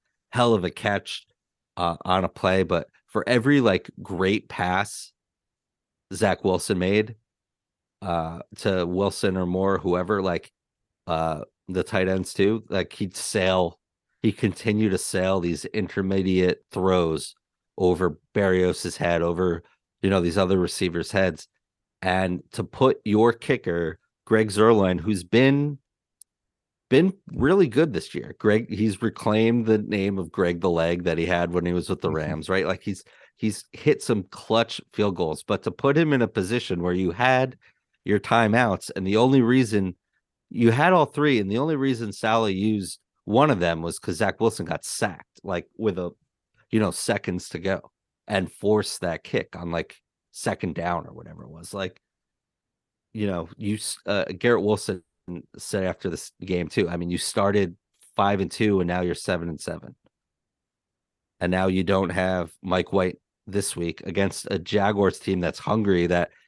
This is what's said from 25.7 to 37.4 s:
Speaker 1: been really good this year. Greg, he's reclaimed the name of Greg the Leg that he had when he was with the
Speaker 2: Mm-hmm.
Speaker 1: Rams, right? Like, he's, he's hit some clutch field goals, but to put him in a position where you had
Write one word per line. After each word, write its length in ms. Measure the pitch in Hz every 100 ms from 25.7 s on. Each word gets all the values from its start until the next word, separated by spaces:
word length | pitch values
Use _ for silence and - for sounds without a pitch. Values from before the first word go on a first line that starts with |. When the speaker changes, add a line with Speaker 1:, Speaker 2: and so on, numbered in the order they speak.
| 143 _ _ _ _ _ _ _ _ _ _ -
Speaker 1:
been 240 | 131 185 - -
really 360 | 117 131 196 170
good 240 | 113 160
this 220 | 90 -
year. 200 | - 58 -
Greg, 340 | 110 107 120
he's 280 | 92 110 98
reclaimed 640 | 117 - 117 107 113 120 113
the 120 | 110
name 400 | 107 104 98 98
of 140 | 85
Greg 280 | - 90 87
the 100 | 92
Leg 340 | 85 82 87
that 140 | 87 80
he 80 | 82
had 260 | 87 87
when 120 | 87 87
he 60 |
was 160 | 87 85
with 120 | 90
the 80 | 87
Speaker 2:
Mm-hmm. 80 | 78
Speaker 1:
Rams, 320 | 76 78 78
right? 180 | 95 90
Like, 160 | 95
he's, 220 | - 95 - _ _ _
he's 280 | 110 101 -
hit 300 | - 151 147
some 220 | - 110
clutch 560 | 92 - - 110 113 - -
field 240 | - 104 92
goals, 260 | 82 78
but 200 | - 101
to 80 | -
put 260 | - 139 143
him 160 | 160
in 100 | 139
a 60 | 113
position 540 | - 92 120 - 87
where 100 | 90
you 180 | 90 92
had 440 | 87 123 127